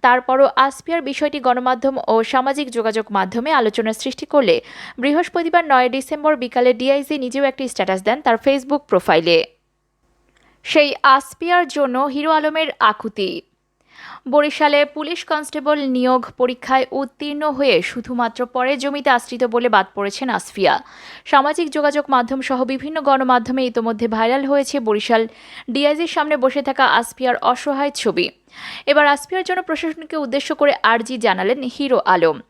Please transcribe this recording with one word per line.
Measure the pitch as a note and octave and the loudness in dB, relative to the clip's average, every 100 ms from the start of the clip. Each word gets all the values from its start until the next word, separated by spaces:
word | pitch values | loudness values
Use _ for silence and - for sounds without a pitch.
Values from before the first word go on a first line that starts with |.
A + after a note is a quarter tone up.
তারপরও | B3+ B3+ B3 C4 C#4 - | 4 2 2 4 4 4
আসফিয়ার | C4+ - - E4+ | 0 0 -6 -4
বিষয়টি | C4+ C#4 D4+ D4 | -4 -4 -4 -2
গণমাধ্যম | B3+ B3 B3 B3+ C4+ C4 - | 0 0 0 0 -2 -4 0
ও | A3+ | 0
সামাজিক | A3+ C4 C4 C#4 C#4 | 2 0 0 -2 -4
যোগাযোগ | A#3+ A3 A3 G#3+ | -2 -2 -2 -2
মাধ্যমে | G3+ F#3+ A3+ B3+ | -2 -2 -4 0
আলোচনার | D#4 A3+ G#3 A3 | 2 2 0 -4
সৃষ্টি | A3 C4+ B3+ - | -4 -6 -8 0
করলে | D4 A3+ C#3 - - - - | 2 4 0 -2 -20 -18 -4
বৃহস্পতিবার | C4 D4 F4 F4+ E4 F4 E4 | 0 0 0 -2 0 0 4
নয় | C4 B3+ | 2 2
ডিসেম্বর | C4 C4 D4+ D4+ D4+ | -2 -6 -2 0 0
বিকালে | A#3+ B3 B3 | -2 2 2
ডিআইজি | A#3+ B3+ C#4 C#4 D4+ | 2 2 0 0 -6
নিজেও | B3+ C4 | -4 -2
একটি | C#4 C4 C4 | -2 -2 -8
স্ট্যাটাস | - F3+ F#3+ | -4 -2 -2
দেন | F#3+ B3+ | 0 0
তার | C#4+ A3+ | 0 2
Facebook | - C#4 B3+ C#4+ | 2 0 0 -4
প্রোফাইলে। | _ F#3 - E3 E3 E3 - _ _ _ _ _ _ _ _ _ _ _ | _ 0 4 2 4 2 2 _ _ _ _ _ _ _ _ _ _ _
সেই | - D#4+ D4 - | 0 2 2 2
আসফিয়ার | C#4 C4+ C4+ - E4+ F4 E4 | 4 4 2 -10 0 0 0
জন্য | D4 C4+ B3 | 0 -2 0
হিরো | C#4+ C4+ D4+ | -2 -2 0
আলমের | D#4 D4+ D#4 D#4 - | 2 0 -2 -4 0
আকুতি। | G#3+ G#3+ A3 - F#3+ E3+ _ _ _ _ _ _ - - - | 0 0 -8 -6 -6 -6 _ _ _ _ _ _ -20 -16 0
বরিশালে | C#4+ D4 - D4+ D4 C#4+ | 2 2 2 2 4 0
পুলিশ | D4+ D4+ E4+ - | -2 -8 -8 -4
কনস্টেবল | D#4 D4+ D4+ C#4+ D4+ | -4 -4 -6 -2 -2
নিয়োগ | C#4 B3+ B3 B3+ A#3 - | 0 0 2 0 -2 -4
পরীক্ষায় | B3 B3 - C4 - | -4 -2 -2 0 0
উত্তীর্ণ | C#4 C4+ _ D4 D4 D4+ | -4 -6 _ -10 -4 -4
হয়ে | C4 C#4 F3 | 0 2 2
শুধুমাত্র | F3+ - A3 B3 A#3 A3+ B3 | 0 -8 -8 -4 -4 -4 -6
পরের | B3+ B3+ C#4 | -2 -2 -2
জমিতে | C#4 C#4+ C#4 | -4 -2 2
আশ্রিত | B3 - A#3+ | 0 0 -4
বলে | A#3+ A#3 A#3+ | -2 0 2
বাদ | G#3+ F#3+ - | 2 0 -4
পড়েছেন | G3+ G3+ C4 | -6 -4 -4
আসফিয়া। | G#3 - - F3+ - - - - - - | -4 -6 0 2 2 -4 -20 -20 -20 2
সামাজিক | C#4+ C#4 D4+ E4 | 2 2 -2 -4
যোগাযোগ | D4+ D4 D4 C#4+ | 0 0 0 0
মাধ্যম | C4 A#3 C4+ | 0 0 -4
সহ | B3+ B3+ B3+ | -4 -2 -2
বিভিন্ন | C4 C#4 D#4+ | -4 -6 -4
গণমাধ্যমে | C#4+ C4+ B3+ B3 A#3 B3+ B3+ | 0 2 4 2 2 -2 -2
ইতোমধ্যে | A#3+ A3+ A3 A#3 | -2 -4 -2 -4
ভাইরাল | A3 A3+ C4 C4+ | 0 0 0 0
হয়েছে | C#4+ C#4 C#4+ | 0 0 -4
বরিশাল | A3+ G#3+ - A3+ A3+ - - - - | 0 -2 2 0 0 -8 -20 -20 -6
ডিআইজির | A#3+ D4 D4+ E4 | 0 0 0 -2
সামনে | - D4+ D4+ | -2 0 2
বসে | C4 C#4+ | 0 0
থাকা | C#4 C4+ C4 | -4 2 2
আসফিয়ার | - A#3 - B3+ B3 | 2 0 -4 -2 0
অসহায় | - B3 - C4+ C#4+ | 0 0 -2 -2 -2
ছবি। | C#4 A3+ F3 F3+ _ _ - - - - | -2 -2 -2 -4 _ _ -20 -18 -12 0
এবার | D4 D4 | 4 4
আসফিয়ার | C#4+ - F#4 | 2 -2 -6
জন্য | F#4 F#4 | -2 -4
প্রশাসনকে | F4+ D#4 E4 D#4 D#4+ D#4+ | -2 -4 -4 -8 -8 -6
উদ্দেশ্য | C#4 C4+ C4+ D4+ | -4 -4 -4 2
করে | C#4+ - | 2 2
আর্জি | - A#3 A3 B3+ | 2 0 0 -2
জানালেন | A3 F#3 F#3+ C4 | 0 0 0 -2
হিরো | B3+ - C#4 A#3+ - | -4 -6 0 0 2
আলম। | F#3 E3 C#3+ - | 2 2 0 -8